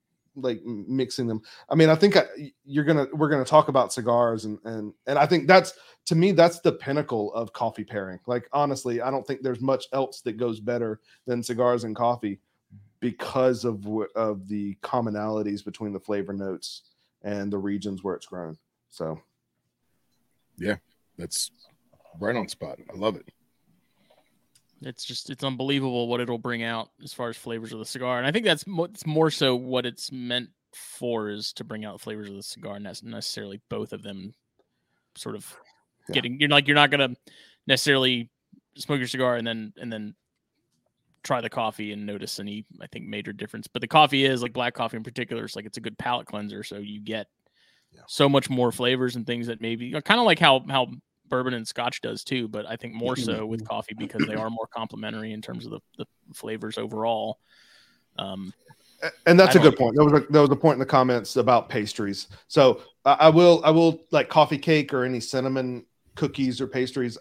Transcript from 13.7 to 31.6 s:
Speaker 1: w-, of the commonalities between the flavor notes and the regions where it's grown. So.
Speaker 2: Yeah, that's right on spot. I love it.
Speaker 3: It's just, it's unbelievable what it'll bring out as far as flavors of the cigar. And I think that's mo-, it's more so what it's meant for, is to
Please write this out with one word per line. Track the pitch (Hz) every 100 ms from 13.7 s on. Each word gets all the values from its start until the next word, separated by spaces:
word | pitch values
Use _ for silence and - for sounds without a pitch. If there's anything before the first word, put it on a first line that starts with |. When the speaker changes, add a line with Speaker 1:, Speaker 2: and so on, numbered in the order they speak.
| 104
Speaker 1:
w-, | 104 110 101 113
of | 110 101 95
the | 104 101 98
commonalities | - 127 113 104 107 107 104 101
between | 101 - 107
the | 95
flavor | - 101 98
notes | 98 98 90 - - _ _ _ _
and | 104 104 101
the | 98
regions | 101 101 101 92
where | 98
it's | 87 -
grown. | 90 80 80 _ _ _
So. | - 80 80 _ _ _ _ _ _ _ _ _ _ _ _ _ -
Speaker 2:
Yeah, | 104 101 _ _ _ -
that's | 87 - - _ _ _ _ _ _ -
right | 104 120
on | 95
spot. | - 78 - -
I | 87
love | 107 90
it. | - _ _ _ _ _ _ _ _ _ _ _ _ _ _ _
Speaker 3:
It's | 135 -
just, | - 123 -
it's | 135
unbelievable | 139 127 139 139 135 123 120
what | 120
it'll | 123 117
bring | 123 117
out | 113 113 - _
as | 147
far | - 117
as | 110
flavors | 117 113 113
of | 110
the | 110
cigar. | 127 127 123
And | 135
I |
think | 214
that's | 208 156 -
mo-, | 170
it's | 175 - 160
more | 156 160
so | - 135 123
what | 127 127 123
it's | - -
meant | 131 123 123 117 _ _
for, | - - - 123 113 107
is | 104 -
to | -